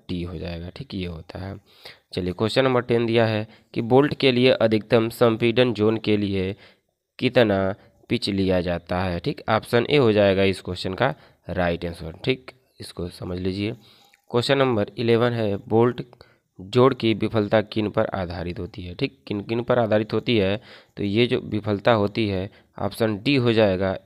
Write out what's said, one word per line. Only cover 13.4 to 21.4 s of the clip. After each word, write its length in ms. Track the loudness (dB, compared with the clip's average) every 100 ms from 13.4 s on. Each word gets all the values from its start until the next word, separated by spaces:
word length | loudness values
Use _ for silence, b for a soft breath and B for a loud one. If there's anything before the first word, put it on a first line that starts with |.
| -4 -4 -6 -8 b b b b _
क्वेश्चन 260 | -4 0 2
नंबर 340 | 2 2 -2 -2
इलेवन 360 | 2 2 2
है, 240 | 0 -2 -4
बोल्ट 440 | 0 2 2 0 -8 -16 b b _ -20
जोड़ 320 | -2 4 4
की 200 | 4 0
विफलता 480 | 0 0 -2 2 2
किन 280 | 0 -2 -2
पर 160 | -2 -2
आधारित 540 | -4 -6 -6 -8 -8
होती 240 | -10 -12
है? 120 | -14 -6
ठीक, 240 | -6 -6 -8
किन 140 | -8
किन 220 | -4 -4
पर 160 | 0 0
आधारित 340 | 2 0 0
होती 240 | -2 0 2
है? 240 | 2 -2 B B B -6
तो 60 |
ये 240 | -2 0 2
जो 120 |
विफलता 520 | 0